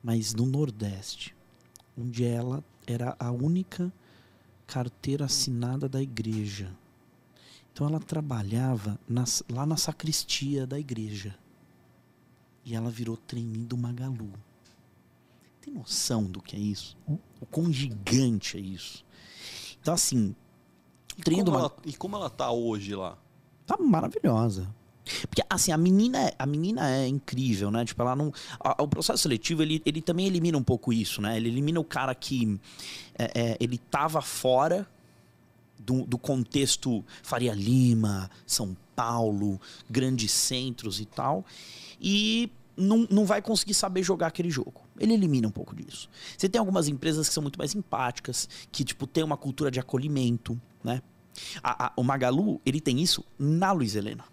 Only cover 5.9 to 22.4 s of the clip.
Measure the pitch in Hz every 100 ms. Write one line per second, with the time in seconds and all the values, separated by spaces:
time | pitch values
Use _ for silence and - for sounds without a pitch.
5.9 | 135 135 113 110 110 104 98 95 92 _
6.9 | _ _ _ _ _ - - _ - 147
7.9 | 156 - 160 151 117 101 113 131 120 104
8.9 | 101 - 117 120 - - 120 147 156 -
9.9 | 151 160 151 - - 135 143 131 139 143
10.9 | 113 107 104 101 98 - _ _ _ _
11.9 | _ _ _ _ _ _ _ 123 113 117
12.9 | 113 117 113 - 120 117 110 117 123 120
13.9 | 123 131 123 104 101 - _ - _ _
14.9 | _ _ _ _ _ _ _ - 254 120
15.9 | - - 117 98 95 - 101 104 104 -
16.9 | - - 151 - - 123 - 170 135 139
17.9 | 107 95 123 131 107 - 92 95 92 -
18.9 | - _ - - - - - - - -
19.9 | 175 - 127 101 - - _ _ _ _
20.9 | _ _ - 165 175 185 135 147 - 156
21.9 | 139 185 202 165 -